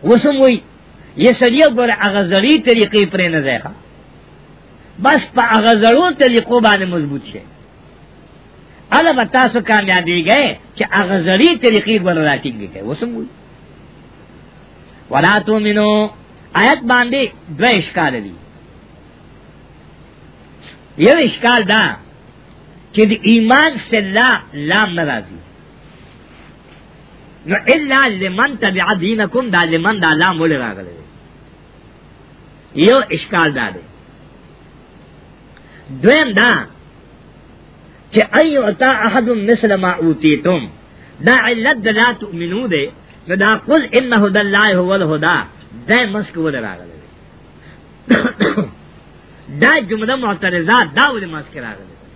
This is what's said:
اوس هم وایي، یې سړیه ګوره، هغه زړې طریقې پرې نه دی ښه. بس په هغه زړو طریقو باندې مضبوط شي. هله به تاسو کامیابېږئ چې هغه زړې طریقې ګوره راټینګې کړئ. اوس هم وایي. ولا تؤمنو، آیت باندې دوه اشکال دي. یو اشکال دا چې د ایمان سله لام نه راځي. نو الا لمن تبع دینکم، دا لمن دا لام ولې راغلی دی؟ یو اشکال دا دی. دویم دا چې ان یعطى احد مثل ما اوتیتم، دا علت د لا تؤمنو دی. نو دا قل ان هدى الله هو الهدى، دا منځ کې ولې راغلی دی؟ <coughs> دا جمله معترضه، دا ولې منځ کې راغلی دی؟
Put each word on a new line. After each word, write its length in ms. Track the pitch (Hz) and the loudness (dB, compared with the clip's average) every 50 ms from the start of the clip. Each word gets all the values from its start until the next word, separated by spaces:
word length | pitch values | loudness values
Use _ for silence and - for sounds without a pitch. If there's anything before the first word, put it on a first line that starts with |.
| - | 4
اوس 220 | 156 226 240 - | 4 2 4 4
هم 160 | 294 285 269 | 2 2 4
وایي، 200 | 269 262 240 190 - - - - - _ - - - - - - | 4 4 4 2 -4 -12 -20 -20 -20 _ -20 -20 -20 -20 -6 2
یې 140 | 156 240 240 | 2 2 4
سړیه 340 | - 254 247 233 277 320 302 240 220 | 4 2 0 4 4 4 4 4 2
ګوره، 180 | 247 233 208 - 202 | 0 0 0 0 -2
هغه 160 | 208 190 202 202 170 | -2 0 0 -2 0
زړې 260 | 185 196 196 262 302 311 208 240 | 0 0 2 4 2 2 4 2
طریقې 380 | 233 233 208 202 - 214 202 175 | 2 2 2 2 2 0 0 2
پرې 160 | - 185 180 175 | 0 -2 -2 -2
نه 140 | 165 160 | -2 -2
دی 160 | 139 135 127 113 | -2 -2 -4 -4
ښه. 120 | - 127 - - - - - - - - - - - - - - - - - - - - - - - - - - | -6 -10 -16 -18 -20 -20 -20 -20 -20 -20 -20 -20 -20 -20 -20 -20 -20 -20 -20 -20 -20 -20 -20 -20 -20 -20 -14 -2
بس 220 | 185 254 302 277 - - - | 0 2 2 2 0 -2 -2
په 60 | 254 | -2
هغه 300 | 240 233 226 220 208 226 233 220 208 | 0 2 2 2 4 4 2 4 4
زړو 340 | 226 233 277 349 359 302 262 | 4 4 4 4 2 2 2
طریقو 420 | 294 254 240 233 - - 233 - | 2 2 4 2 0 2 0 2
باندې 240 | 214 214 208 196 190 | 4 4 2 2 -2
مضبوط 400 | 180 175 175 151 143 139 139 - | -4 -4 -6 -6 -6 -8 -10 -12
شي. 180 | - - - - - - - - - - - - - - - - - - - - - - - - - - - - - - - - - - | -12 -18 -18 -20 -20 -20 -20 -20 -20 -20 -20 -20 -20 -20 -20 -20 -20 -20 -20 -20 -20 -20 -20 -20 -20 -20 -20 -20 -20 -20 -20 -10 0 0
هله 180 | 262 320 330 302 | 2 2 2 2
به 120 | 254 233 | 0 -2
تاسو 340 | - - 254 254 240 - 240 | 0 2 2 2 2 0 -2
کامیابېږئ 840 | 208 - 214 214 202 190 185 180 175 165 175 175 160 165 220 277 285 214 113 - - - - - | -2 0 0 0 2 2 0 0 0 0 -2 -2 0 2 2 2 2 -2 -4 -8 -14 -20 -8 -8
چې 60 | 208 202 | -6 -2
هغه 240 | - 190 202 180 196 190 160 175 | -2 -2 -2 0 -2 -2 0 0
زړې 240 | 185 196 269 339 349 - - | 2 4 4 4 2 4 2
طریقې 360 | 247 220 208 - 202 226 214 | 2 2 2 0 0 -2 0
ګوره 220 | 175 185 175 160 156 151 | 0 0 0 0 0 0
راټینګې 380 | 143 127 - 143 120 110 101 92 - | -2 -2 -4 -8 -10 -10 -12 -14 -14
کړئ. 100 | 95 98 | -12 -10
اوس 200 | 110 139 151 - | -10 -8 -8 -8
هم 120 | 240 233 | -10 -8
وایي. 120 | 226 226 247 - - - - - - - - - - - - - - - - - - - - - - - - - - - - - - - - - - - - | -10 -12 -14 -16 -20 -20 -20 -20 -20 -20 -20 -20 -20 -20 -20 -20 -20 -20 -20 -20 -20 -20 -20 -20 -20 -20 -20 -20 -20 -20 -20 -20 -20 -20 -20 -20 -20 -14 -4
ولا 300 | 123 135 147 175 202 214 | -2 0 2 2 2 2
تؤمنو، 720 | - 214 214 220 214 208 208 208 208 214 208 214 214 208 - - - - - - - - - | 0 0 -2 0 0 0 0 2 2 2 2 2 0 -2 -6 -14 -20 -20 -20 -20 -20 -6 -2
آیت 280 | 165 202 240 302 269 247 233 | 2 2 2 2 2 0 0
باندې 300 | 247 247 247 240 240 277 262 202 - - - - | 2 2 2 0 -2 -2 -4 -4 -6 -12 -18 -18
دوه 200 | 160 139 190 247 | -6 -2 0 2
اشکال 440 | 233 196 160 - - 180 165 147 127 120 104 | 2 0 -2 -4 -4 -2 -2 -2 -2 -4 -8
دي. 120 | 101 85 82 - - - - - - - - - - - - - - - - - - - - - - - - - - - - - - - - - - - - - - - - - - - - - - - - - - - - | -10 -14 -18 -20 -20 -20 -20 -20 -20 -20 -20 -20 -20 -20 -20 -20 -20 -20 -20 -20 -20 -20 -20 -20 -20 -20 -20 -20 -20 -20 -20 -20 -20 -20 -20 -20 -20 -20 -20 -20 -20 -20 -20 -20 -20 -20 -20 -20 -20 -20 -20 -20 -20 -4 2
یو 200 | 151 214 285 339 | 4 4 4 4
اشکال 460 | 302 220 - - - 233 247 240 214 | 2 0 -2 -2 0 0 2 2 2
دا 320 | 180 208 220 202 156 110 - - - - - - - - - - - - - - - - - - - - | 0 0 0 0 -2 -4 -8 -14 -20 -20 -20 -20 -20 -20 -20 -20 -20 -20 -20 -20 -20 -20 -20 -20 -8 0
چې 80 | 208 214 208 | 2 2 2
د 40 | 220 214 - 196 | 2 0 2 2
ایمان 420 | 226 233 220 220 247 269 302 320 285 220 - - | 2 4 4 4 4 4 4 2 0 -4 -8 -4
سله 400 | - 220 202 190 190 214 240 254 233 185 - - - | -4 -4 -2 -2 -2 0 0 2 0 -2 -4 -12 -14
لام 360 | 143 147 151 175 202 214 196 175 | -10 -6 -2 0 0 0 -2 -2
نه 100 | 170 165 | -4 -4
راځي. 340 | 147 131 113 98 90 90 85 82 - - - - - - - - - - - - - - - - - - - - - - - - - - - - - - - - - - - - - - - - | -4 -4 -6 -8 -12 -20 -20 -20 -20 -20 -20 -20 -20 -20 -20 -20 -20 -20 -20 -20 -20 -20 -20 -20 -20 -20 -20 -20 -20 -20 -20 -20 -20 -20 -20 -20 -20 -20 -20 -20 -20 -20 -20 -20 -20 -20 -20 -8
نو 100 | 151 185 214 - - 254 | -6 -6 -4 0 0 0
الا 260 | 330 302 277 269 269 277 254 | 0 0 0 0 2 2 0
لمن 500 | 214 185 196 190 180 190 240 277 277 202 | 0 -4 -6 -6 -2 -2 -2 -2 -2 -2
تبع 360 | 226 202 190 185 180 175 - | -4 -4 -2 -2 -2 -2 -2
دینکم، 560 | 185 165 190 226 220 214 196 - 240 262 240 | -2 -2 -4 -2 -2 -4 -2 -2 -4 -4 -2
دا 140 | 185 175 175 | 0 -2 0
لمن 360 | 165 165 165 165 196 220 208 | 0 -2 -2 0 -2 -2 0
دا 140 | 175 160 156 | 0 0 0
لام 280 | 156 170 190 185 160 | 2 2 0 0 0
ولې 160 | 160 165 156 135 123 | 0 0 0 -2 -4
راغلی 280 | 113 101 92 95 87 85 - | -8 -10 -12 -14 -16 -18 -20
دی؟ 80 | - - - - - - - - - - - - - - - - - - - - - - - - - - - - - - - - - - - 139 156 202 | -20 -20 -20 -20 -20 -20 -20 -20 -20 -20 -20 -20 -20 -20 -20 -20 -20 -20 -20 -20 -20 -20 -20 -20 -20 -20 -20 -20 -20 -20 -20 -20 -20 -16 -4 2 2 4
یو 120 | 247 269 247 - | 4 4 2 -2
اشکال 380 | - 160 - - - 175 165 156 143 | -8 -10 -8 -4 -2 0 0 0 -2
دا 140 | 131 120 101 | -4 -6 -6
دی. 140 | 90 90 - - - - - - - - - - - - - - - - - - - - - - - - - - - - - - - - - - - - - - - - - - | -8 -12 -18 -20 -20 -20 -20 -20 -20 -20 -20 -20 -20 -20 -20 -20 -20 -20 -20 -20 -20 -20 -20 -20 -20 -20 -20 -20 -20 -20 -20 -20 -20 -20 -20 -20 -20 -20 -20 -20 -20 -20 -20 -18
دویم 400 | 135 131 127 196 269 311 311 262 | -14 -2 0 2 2 2 0 0
دا 200 | 208 190 220 247 220 156 110 90 - - - - - - - - - - - - - - - - - - - - - - - - - - - - - | 0 0 2 2 0 0 -4 -8 -16 -20 -20 -20 -20 -20 -20 -20 -20 -20 -20 -20 -20 -20 -20 -20 -20 -20 -20 -20 -20 -20 -20 -20 -20 -20 -20 -2 0
چې 80 | 214 214 - - 240 | 0 0 2 2 2
ان 80 | 302 330 | 2 2
یعطى 380 | 294 277 247 208 196 156 254 262 262 220 214 | 2 0 0 0 -2 0 0 0 0 0 0
احد 240 | 226 294 277 233 226 | 0 0 0 0 0
مثل 460 | 240 220 196 202 233 220 - 214 202 | -2 -2 0 0 0 2 2 0 0
ما 160 | 190 185 180 | 0 0 -2
اوتیتم، 760 | 180 165 160 165 156 - - 156 151 - - 170 185 165 123 95 - - - - - - - - - - 139 | -2 0 0 0 0 2 2 0 0 2 0 -2 -2 -2 -4 -8 -14 -20 -20 -20 -20 -20 -20 -20 -20 -4 0
دا 100 | 190 247 | 2 2
علت 420 | 254 220 220 247 233 220 269 311 240 | 2 2 0 -4 -2 -2 -2 -2 -2
د 100 | 196 220 | -2 -2
لا 260 | 214 208 226 240 240 - | 0 2 0 0 0 -4
تؤمنو 480 | 214 202 185 170 170 170 185 208 262 240 | -10 -12 -10 -8 -8 -6 -6 -6 -4 -2
دی. 180 | 175 151 139 147 - - - - - - - - | -2 -2 -4 -4 -8 -16 -20 -20 -20 -20 -8 -6
نو 80 | 175 | -2
دا 160 | 190 196 208 220 220 - - | 0 2 2 2 0 0 0
قل 160 | 277 320 269 - - 247 | 2 2 2 2 0 0
ان 160 | 262 247 240 | 0 2 2
هدى 280 | 214 202 202 190 208 | 2 2 2 2 0
الله 340 | 208 202 196 202 208 214 196 | 0 0 0 2 2 2 2
هو 200 | 180 180 180 190 | 0 0 0 0
الهدى، 420 | 196 185 151 156 151 151 165 175 143 101 - - - - - - - - - | -2 0 -2 -2 -2 0 0 0 0 -2 -8 -14 -20 -20 -20 -20 -20 -4 0
دا 120 | 214 247 247 | 0 0 0
منځ 220 | 208 196 208 202 - - | -2 -4 -6 -8 -8 -8
کې 40 | 170 | -6
ولې 220 | 160 160 143 131 113 104 | -6 -4 -4 -6 -8 -10
راغلی 300 | 92 87 90 87 82 78 | -12 -14 -18 -20 -20 -20
دی؟ 60 | 76 - - - - - - - - - - - - - - - - - - - - - 247 - - 240 - - 208 - - - 180 - - - - - - - - - - - - - - - - - 139 | -20 -20 -20 -20 -20 -20 -20 -20 -20 -20 -20 -20 -20 -20 -20 -20 -20 -20 -20 -20 -4 -2 -2 0 0 -4 -4 -2 -4 -2 -2 -4 -6 -8 -10 -20 -20 -20 -20 -20 -20 -20 -20 -20 -20 -20 -20 -20 -20 -16 -4
<coughs> 80 | 147 | 0
دا 180 | 151 247 302 320 | 2 2 2 2
جمله 360 | 240 180 214 214 214 214 262 | 0 -4 -6 -6 -4 -4 -4
معترضه، 680 | 269 247 220 202 165 196 190 180 175 165 165 220 247 220 | -4 -4 -4 -6 -4 -4 -4 -2 -2 0 2 2 2 2
دا 220 | 160 139 180 269 294 269 | 0 0 0 0 0 0
ولې 140 | 220 196 170 160 | -4 -8 -10 -12
منځ 140 | 156 143 - - | -14 -14 -14 -16
کې 40 | 156 | -16
راغلی 280 | 123 113 104 95 98 90 | -14 -14 -16 -16 -20 -20
دی؟ 220 | 85 - - - - | -20 -20 -20 -20 -20